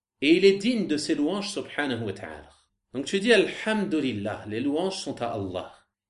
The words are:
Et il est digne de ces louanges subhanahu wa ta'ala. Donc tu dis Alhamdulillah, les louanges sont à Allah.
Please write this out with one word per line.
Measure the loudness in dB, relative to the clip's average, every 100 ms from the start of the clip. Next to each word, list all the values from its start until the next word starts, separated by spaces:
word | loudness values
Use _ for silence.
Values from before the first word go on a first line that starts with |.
| _ _
Et | 4 6
il |
est | 6 6
digne | 4 2 0
de | -2
ces | 0 0
louanges | 0 -2 -4
subhanahu | -8 -8 -4 -4 -4
wa | -6
ta'ala. | -8 -10 -14 -18 _ _ _ _
Donc | -10 -2
tu | 0
dis | 4
Alhamdulillah, | 4 4 0 -2 0 0 0 -2 -2 -4 -6 -6
les | -4
louanges | -2 0 -2 -4
sont | -8 -6
à | -6
Allah. | -4 -6 -6 -8 -14 _ _